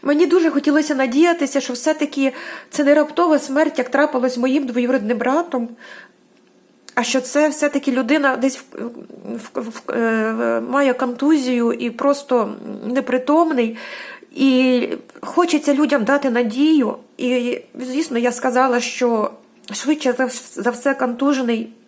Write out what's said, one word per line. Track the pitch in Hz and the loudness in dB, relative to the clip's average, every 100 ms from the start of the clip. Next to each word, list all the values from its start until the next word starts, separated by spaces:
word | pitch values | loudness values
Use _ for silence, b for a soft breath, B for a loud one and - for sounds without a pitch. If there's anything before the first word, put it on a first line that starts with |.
мені | - 294 339 | 2 2 4
дуже | 359 330 | 4 4
хотілося | 277 285 302 302 277 | 2 2 2 2 0
надіятися, | 262 254 339 339 285 277 | 0 4 4 4 0 -2
що | 269 | -4
все-таки | 247 - 311 294 285 269 262 B B B | -2 0 0 -2 0 -2 -2 B B B
це | - | 0
не | 285 | 4
раптова | 294 302 320 339 302 | 4 4 2 2 2
смерть, | 294 269 311 302 | 2 0 0 0
як | 247 | -2
трапилось | 254 294 269 254 247 | 2 2 2 -2 0
з | |
моїм | 254 277 262 | 0 0 0
двоюрідним | 233 240 269 208 233 | -2 0 0 0 -2
братом, | 240 285 339 262 233 233 B B B _ _ _ _ _ _ _ - - | 0 0 0 -4 -6 -10 B B B _ _ _ _ _ _ _ -8 -4
а | |
що | 240 269 | -2 -2
це | 254 285 302 | 0 2 2
все-таки | 294 294 285 277 | 2 0 0 -2
людина | 240 226 302 277 254 | -2 2 2 2 2
десь | 269 262 | -2 -2
в, | - - 233 233 - - - 117 - 254 | -12 -12 -12 -12 -20 -18 -12 -12 -8 -8
в, | |
в, | 233 226 - | -8 -12 -6
е, | - 226 220 220 220 233 233 | -2 0 0 -2 -2 0 -2
має | 233 262 277 | 0 0 2
контузію | 247 254 240 285 311 254 247 233 | 0 -2 -2 2 2 2 0 0
і | 233 240 | 0 -4
просто | 233 277 285 - 247 208 - - 208 - | -2 0 0 0 0 0 -6 -12 -10 -4
непритомний. | 254 262 254 254 302 330 277 226 226 B B B B - - | -4 0 -2 2 2 4 2 -2 -4 B B B B -18 0
І | 269 254 262 247 - - - - | 2 4 4 2 0 -6 -10 -16
хочеться | - - 349 302 294 | -4 0 2 2 2
людям | 285 294 285 | 2 2 2
дати | 214 285 277 | 2 0 0
надію. | 240 240 233 302 311 220 - - - | 0 -2 2 2 4 2 -4 -12 -6
І, | 247 247 240 240 - - | -2 0 -2 -6 -10 -14
звісно, | 254 262 320 233 | -6 -4 -2 0
я | 240 | -2
сказала, | 233 262 247 262 240 | 0 0 2 2 2
що | 240 - 247 226 214 - - _ - | -2 -2 0 0 -2 -6 -20 _ -14
швидше | 208 262 302 262 247 | -8 -2 0 0 0
за | 262 | -2
вс-, | - - - | -2 -10 -4
за | 233 | -2
все | 233 285 | 0 0
контужений | 269 254 240 277 269 247 226 226 - | 0 -2 0 0 2 0 -2 -4 -14